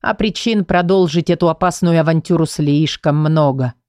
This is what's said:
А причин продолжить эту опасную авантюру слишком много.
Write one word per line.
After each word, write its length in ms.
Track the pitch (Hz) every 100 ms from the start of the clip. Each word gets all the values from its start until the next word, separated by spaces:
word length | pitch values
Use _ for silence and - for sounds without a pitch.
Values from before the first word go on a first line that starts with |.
А 140 | -
причин 500 | 214 220 180 - 220
продолжить 640 | 185 180 175 190 180 156 156
эту 220 | 170 175
опасную 500 | 160 185 - 175 165
авантюру 460 | 160 165 - 170 160
слишком 720 | - 147 143 156 - 156 147
много. 560 | 156 160 147 135 127 -